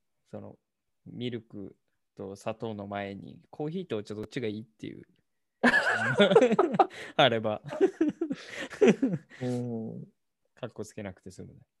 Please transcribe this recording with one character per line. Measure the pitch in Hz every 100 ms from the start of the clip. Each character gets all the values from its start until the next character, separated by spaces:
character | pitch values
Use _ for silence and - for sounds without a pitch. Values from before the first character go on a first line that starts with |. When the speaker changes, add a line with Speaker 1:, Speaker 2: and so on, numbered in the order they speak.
| _ _ _
Speaker 1:
そ | 107
の、 | 104 - _ _ _ _ -
ミ | 113 120
ル | 117
ク | 110 107 98 - _ _ _ -
と | 98 98
砂 | - 110
糖 | 117
の | 104 101
前 | 101 101
に、 | 98 - - _
コ | - 151
ー |
ヒ | 175
ー | 180
と | 110
お |
茶 | 104 107
ど |
っ | 107
ち | -
が | 127
い | 104
い |
っ | 110
て | _ -
い | -
う。 | - _ _ _ _ _
<laughs> | - - - - - - 196 285 247 226 349 240 381 - - -
あ | 139
れ | 117
ば。 | 110 107 147 - 381 - 302 - 311 - - - 254 - - - 254 175 - -
Speaker 2:
う | 127
ん。 | 123 123 113 113 120 139 _ _ _ _ _
Speaker 1:
か | 117
っ |
こ | - 104
つ |
け | -
な | 101
く | 92
て | -
済 | 95
む | 92
ね。 | 92 _ _